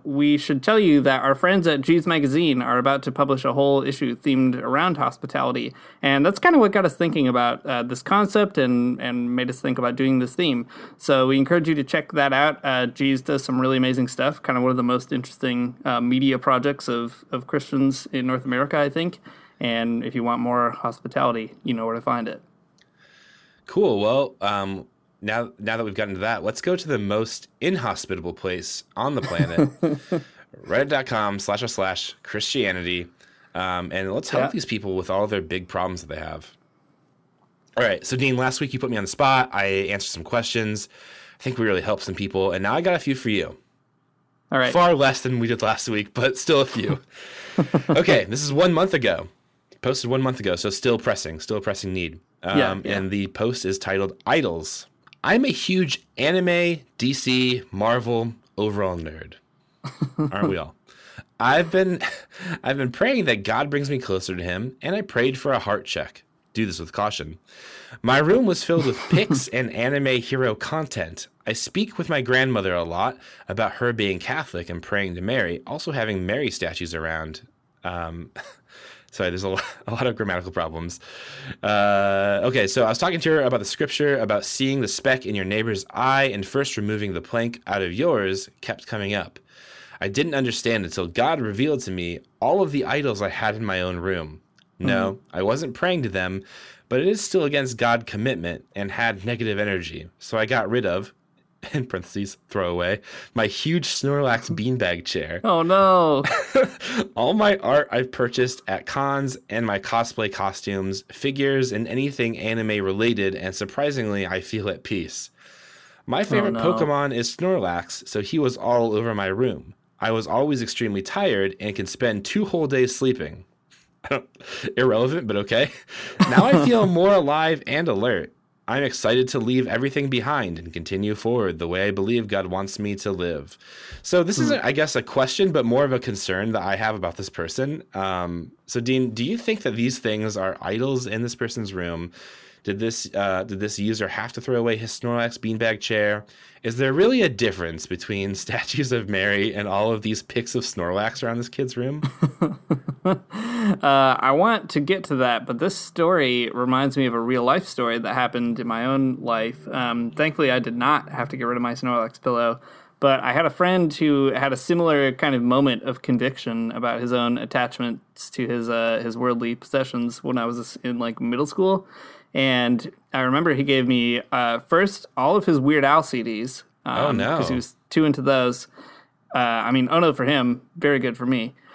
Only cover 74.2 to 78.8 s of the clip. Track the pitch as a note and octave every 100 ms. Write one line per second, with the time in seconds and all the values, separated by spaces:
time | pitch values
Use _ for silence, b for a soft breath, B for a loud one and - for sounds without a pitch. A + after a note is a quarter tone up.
74.2 | - C#3 D3+ F2 F2 E2+ - G#2 F#2+ F2
75.2 | F#2+ B2+ F2+ E2+ - D3 - C#3 A2 G2
76.2 | F2+ A#2+ C3+ - E2+ E2 E2+ E2 D#2+ D#2+
77.2 | D#2+ D#2 - _ _ _ E2+ F2 E2 E2+
78.2 | D#2+ - - - _ B